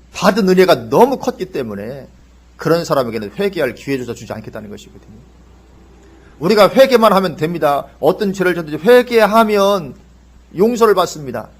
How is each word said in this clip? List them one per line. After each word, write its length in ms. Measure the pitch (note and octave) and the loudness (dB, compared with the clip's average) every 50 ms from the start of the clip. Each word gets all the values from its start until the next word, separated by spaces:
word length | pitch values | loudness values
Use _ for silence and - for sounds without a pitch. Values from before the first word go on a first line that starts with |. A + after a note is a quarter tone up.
| _ _ | _ _
받은 360 | - - E3+ F#3 F#3 A#3 G3 F#3 | -8 -2 0 0 2 2 2 2
은혜가 420 | F#3 F#3 F#3 F3+ D#3+ B2+ A2+ A2 | 4 4 4 4 2 0 0 0
너무 280 | C3 E3+ A#3 C#4 C4 G3+ | 2 4 4 4 2 -2
컸기 280 | - B3+ A#3+ - F#3 | -6 -6 -8 -8 -10
때문에 640 | F3+ - D3+ B2+ A2 G2+ G2 G#2 A2+ C#3 C#3 B2 - - _ _ _ _ _ _ _ _ | -10 -8 -8 -8 -8 -8 -10 -10 -12 -12 -14 -16 -20 -20 _ _ _ _ _ _ _ _
그런 280 | - - D#3+ E3 E3+ E3 | -6 -2 -2 0 0 -2
사람에게는 480 | - D#3 C#3 B2+ A#2 A2 A2 G#2+ G2 - - | -2 -2 -2 -2 -2 -6 -8 -8 -10 -6 -6
회개할 360 | G3+ G3+ G3 E3+ C#3+ B2 A2 | -6 -4 -4 -4 -4 -4 -6
기회조차 400 | - - C#3 C#3 B2+ B2 A2+ A#2 | -8 -8 -6 -6 -6 -6 -10 -12
주지 180 | - A#2 - | -12 -12 -12
않겠다는 380 | - A2 - - - A2+ G#2 G2+ | -12 -12 -14 -14 -16 -16 -16 -16
것이거든요. 480 | G2+ G2 - - - G2+ - - A2 G#2+ - _ _ - _ _ _ _ _ _ _ - - - - _ - - - - - - - - | -18 -20 -20 -20 -20 -20 -20 -20 -20 -20 -20 _ _ -20 _ _ _ _ _ _ _ -20 -20 -20 -20 _ -20 -20 -20 -20 -20 -20 -12 -4
우리가 320 | C#3 F3+ A3+ G#3+ G3 F3 | -2 2 4 4 4 4
회개만 420 | - A#3 C4+ - B3+ A3+ A3+ G#3+ | 6 4 4 4 4 4 4 4
하면 240 | F#3 F#3+ F#3+ F3 C#3 | 2 2 0 -2 -4
됩니다. 500 | B2 D3+ E3 F3 E3 D#3 D3 C#3+ C3+ - - - - | -6 -6 -6 -4 -2 -2 0 0 -2 -4 -8 -8 -2
어떤 320 | B2+ D3+ F#3 - G#3+ G3 | 0 0 0 0 -2 -4
죄를 220 | F#3+ G3 F3+ F3+ F3 | -2 -2 -2 -2 -2
졌든지 300 | E3+ E3 D3 D3 D3 D#3 | -4 -6 -8 -8 -2 2
회개하면 1080 | A3+ B3 B3 B3 B3 A#3 A3+ G#3+ G3 G#3 A3+ A3+ G#3+ G#3 G3+ G3 G3+ G3+ F#3+ D#3 C3+ - - _ _ _ _ _ _ _ - _ _ - | 4 4 4 4 2 2 2 2 4 4 2 2 2 2 2 2 2 0 -2 -4 -8 -14 -18 _ _ _ _ _ _ _ -20 _ _ -2
용서를 380 | D#3 G3+ A#3 B3 G#3+ A3+ A3 G3+ | 0 0 0 2 2 2 2 4
받습니다. 540 | F#3 F3 - - D#3+ D3 B2+ A#2 A2+ G2+ - - | 2 0 -2 -6 -10 -12 -12 -10 -12 -12 -14 -18